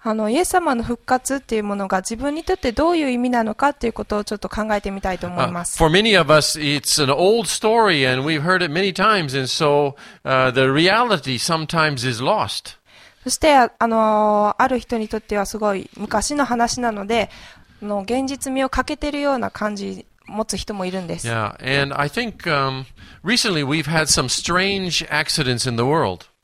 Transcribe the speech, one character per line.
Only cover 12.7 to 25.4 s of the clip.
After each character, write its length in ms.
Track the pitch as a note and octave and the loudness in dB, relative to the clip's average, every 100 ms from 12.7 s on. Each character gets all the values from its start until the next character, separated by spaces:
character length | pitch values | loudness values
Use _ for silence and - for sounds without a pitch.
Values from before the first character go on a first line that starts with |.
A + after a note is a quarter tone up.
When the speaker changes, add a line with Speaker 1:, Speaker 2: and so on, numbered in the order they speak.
| - _ - - _ | -20 _ -20 -20 _
Speaker 1:
そ 60 | - | -6
し 80 | - | 0
て、 180 | D#4+ C#4 | 4 6
あ、 160 | A#3+ - | 6 2
あ 80 | A#3 | 0
の、 640 | A3+ A3 G#3+ G#3+ G#3 G#3 - | 2 2 4 4 4 2 2
あ 100 | C4 | 0
る 100 | B3+ | 0
人 180 | - A#3 | -2 -4
に 100 | G#3+ | -4
と 100 | A3 | -6
っ 40 | |
て 160 | - G#3 | -4 -4
は 80 | G3 | -2
す 120 | G#3+ | -2
ご 160 | G#3+ | -2
い 160 | F#3+ - - | -2 -6 -10
昔 400 | G#3 G#3+ - D4 | -4 -2 -2 -2
の 80 | |
話 380 | C4+ A#3+ A#3 - | -2 0 0 0
な 100 | A#3+ | -4
の 140 | G#3 G3 | -4 -2
で、 240 | A3+ G3 - - - - - | -2 -2 -6 -20 -20 -20 -14
あ 40 | G#3 | -6
の、 160 | G3+ | -6
現 260 | F#3+ A#3+ C4+ | -2 -4 -4
実 240 | C#4 C#4 | -6 -6
味 140 | C4 C4 | -2 -2
を 40 | |
欠 160 | - B3+ | -2 -4
け 100 | D4+ | -4
て 120 | D4 | -4
る 120 | C#4+ | -2
よ 140 | C#4+ C4 | -2 -2
う 40 | |
な 120 | G3+ | -4
感 260 | - G#3 G#3 | -4 -6 -6
じ 280 | G3 F#3+ - _ - | -8 -10 -16 _ -14
持 180 | E3+ | -8
つ 140 | E3+ F#3+ | -6 -6
人 160 | - | -8
も 120 | G#3 F#3 | -6 -6
い 60 | |
る 80 | F#3 | -6
ん 80 | F3 | -6
で 100 | E3+ | -8
す。 100 | A#2+ | -4
Speaker 2:
Yeah, 260 | A2+ G#2+ - B2+ C#3 | -2 -4 -6 -4 -2
and 140 | C#3 C#3 | -2 -2
I 120 | D3 | -4
think, 300 | - A#3 - F3+ | -2 -6 -6 -2
um, 320 | D3 C3+ C3+ C3+ - - - | 0 0 -4 -10 -16 -20 -12
recently 400 | D#3+ A#3 A3+ E3+ C#3 | -2 0 0 0 0
we've 180 | D#3 D#3+ | -2 0
had 220 | D#3+ D#3 | 0 2
some 180 | - C3 | 0 0
strange 800 | - - F3 G3 G3 F#3 D#3 E3 | -2 0 0 0 0 -2 -4 -2
accidents 600 | D3 D#3 - | -2 0 -2